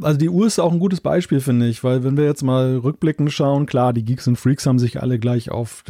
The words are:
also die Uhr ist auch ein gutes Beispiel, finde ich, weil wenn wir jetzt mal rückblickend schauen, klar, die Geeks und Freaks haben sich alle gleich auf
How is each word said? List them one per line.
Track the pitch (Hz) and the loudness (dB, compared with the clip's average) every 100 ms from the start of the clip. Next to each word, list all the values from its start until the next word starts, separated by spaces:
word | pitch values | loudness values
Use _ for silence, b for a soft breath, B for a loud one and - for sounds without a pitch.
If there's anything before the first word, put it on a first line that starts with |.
also | 151 143 | 0 0
die | 160 | 2
Uhr | 175 220 | 2 2
ist | 202 | 2
auch | 170 | 0
ein | 170 | 2
gutes | 190 185 | 0 -2
Beispiel, | 143 170 - 143 | -2 -2 0 0
finde | 135 123 120 | 2 2 0
ich, | 113 | 0
weil | 127 127 | -2 0
wenn | 131 143 | 0 0
wir | |
jetzt | 147 147 | 0 0
mal | 131 131 131 131 | 0 0 0 0
rückblickend | 127 156 156 151 147 | -2 -2 -2 0 -2
schauen, | - 139 143 143 | 0 0 0 0
klar, | 127 127 | 0 2
die | 120 | 0
Geeks | 110 127 127 | -2 -2 0
und | 120 | 0
Freaks | 127 139 143 | 0 0 2
haben | 127 | 2
sich | 120 - | 2 -2
alle | 127 123 | -4 -2
gleich | 117 123 - | 0 -2 -4
auf | 117 113 - | -6 -8 -10